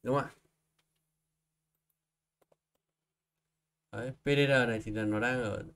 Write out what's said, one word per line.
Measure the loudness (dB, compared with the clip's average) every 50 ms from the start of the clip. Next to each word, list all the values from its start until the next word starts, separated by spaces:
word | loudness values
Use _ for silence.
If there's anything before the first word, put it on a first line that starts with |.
đúng | -2 0 -2 -2
không | -2
ạ? | -4 -14 _ _ _ _ _ _ _ _ _ _ _ _ _ _ _ _ _ _ _ _ _ _ _ _ _ _ _ _ _ _ _ _ _ _ _ _ _ _ _ _ _ _ _ _ _ _ _ _ _ _ _ _ _ _ _ _ _ _ _ _ _ _ _ _ _ _ _ _ _ _ _
Đấy, | -10 -8 -8 -8 -10 _
P | _
D | 0 4 4 4 4
R | 6 4 4 2
này | 0 -2 -4
thì | -4
là | -4 -2 -2
nó | 0 0 0
đang | 0 0 0 -2
ở | -2 -4 -6 -6 -10 -12 -18